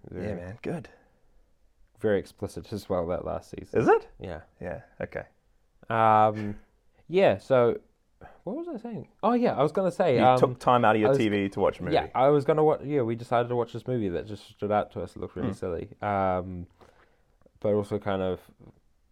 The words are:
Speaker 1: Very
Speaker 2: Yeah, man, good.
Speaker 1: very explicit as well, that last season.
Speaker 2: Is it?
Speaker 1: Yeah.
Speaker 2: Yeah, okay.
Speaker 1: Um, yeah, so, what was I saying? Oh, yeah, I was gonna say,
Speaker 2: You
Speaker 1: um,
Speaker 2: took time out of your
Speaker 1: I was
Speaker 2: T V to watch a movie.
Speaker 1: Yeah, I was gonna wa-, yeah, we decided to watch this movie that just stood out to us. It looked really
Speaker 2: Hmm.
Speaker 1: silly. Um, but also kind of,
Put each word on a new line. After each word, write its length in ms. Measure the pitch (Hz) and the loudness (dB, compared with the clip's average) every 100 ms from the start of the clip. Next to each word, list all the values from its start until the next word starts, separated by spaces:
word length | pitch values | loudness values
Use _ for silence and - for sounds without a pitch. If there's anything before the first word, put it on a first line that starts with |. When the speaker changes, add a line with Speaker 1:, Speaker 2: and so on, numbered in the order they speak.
| - | -16
Speaker 1:
Very 200 | 92 101 | -10 -10
Speaker 2:
Yeah, 60 | |
man, 240 | 92 87 110 | -10 -12 -12
good. 260 | - 170 - _ _ _ _ _ _ _ _ _ _ _ | -10 -10 -12 _ _ _ _ _ _ _ _ _ _ _
Speaker 1:
very 180 | 107 98 | 0 0
explicit 540 | - - 95 - - | -2 -10 -12 -12 -10
as 160 | 104 - | -10 -4
well, 180 | 92 85 | -4 -2
that 160 | 80 | -4
last 260 | 82 82 - | -6 -8 -8
season. 300 | - - 110 | -10 -4 0
Speaker 2:
Is 80 | 165 | 2
it? 200 | 440 - - | 2 -2 -16
Speaker 1:
Yeah. 220 | 95 78 - - | -12 -12 -16 -14
Speaker 2:
Yeah, 200 | - 78 - - | -12 -12 -14 -14
okay. 240 | 92 - - _ _ _ _ _ - | -12 -12 -14 _ _ _ _ _ -6
Speaker 1:
Um, 680 | 113 110 107 110 107 104 101 - _ _ _ - | 2 4 6 4 0 -6 -10 -16 _ _ _ -4
yeah, 300 | 180 175 95 | 2 2 2
so, 420 | - 127 120 - - _ _ _ - - | 2 4 4 0 -6 _ _ _ -20 -16
what 100 | 170 277 | -10 -10
was 120 | 349 | -8
I 80 | 240 | -12
saying? 320 | 240 196 - _ | -10 -12 -14 _
Oh, 100 | 208 | 0
yeah, 220 | 240 233 123 | 2 2 2
I 40 | |
was 100 | 151 | 0
gonna 180 | 196 185 | 0 -2
say, 260 | - 175 120 | 0 2 4
Speaker 2:
You 60 | |
Speaker 1:
um, 140 | 123 127 | 6 6
Speaker 2:
took 200 | 127 123 | 4 2
time 240 | - 123 | 2 4
out 100 | 110 | 6
of 60 | 110 | 4
your 80 | 107 | 4
Speaker 1:
I 20 | |
was 80 | 135 | 4
Speaker 2:
T 100 | 110 | 2
V 200 | 101 98 | 2 0
to 100 | 104 | 0
watch 200 | 87 - | 0 0
a 20 | |
movie. 120 | 87 | 0
Speaker 1:
Yeah, 120 | 143 - | 0 0
I 140 | 120 135 | 2 4
was 160 | 147 | 4
gonna 180 | 135 156 | 2 2
wa-, 160 | 151 - | 2 2
yeah, 180 | 135 147 | 0 -2
we 140 | 113 117 | 0 -4
decided 320 | 120 120 120 | -2 0 0
to 80 | 120 | -2
watch 160 | 117 | -4
this 140 | 117 123 | -6 -6
movie 200 | 123 98 | -2 -2
that 160 | 85 107 | -4 -6
just 220 | 101 - | -12 -16
stood 220 | - 101 | -6 0
out 220 | 104 - | 0 0
to 100 | - | -6
us. 140 | 87 - | -12 -10
It 40 | |
looked 140 | 90 113 | -12 -8
really 120 | 95 | -6
Speaker 2:
Hmm. 60 | |
Speaker 1:
silly. 340 | 95 95 82 90 - | -6 -6 -6 -10 -8
Um, 680 | 104 98 95 92 92 90 87 _ - _ _ _ _ _ _ _ | -4 0 0 0 -4 -10 -14 _ -20 _ _ _ _ _ _ _
but 160 | 107 | -2
also 240 | 104 101 104 | -2 -2 -4
kind 240 | 104 95 | -2 -2
of, 180 | 92 90 - _ - _ _ _ _ | -2 -4 -10 _ -20 _ _ _ _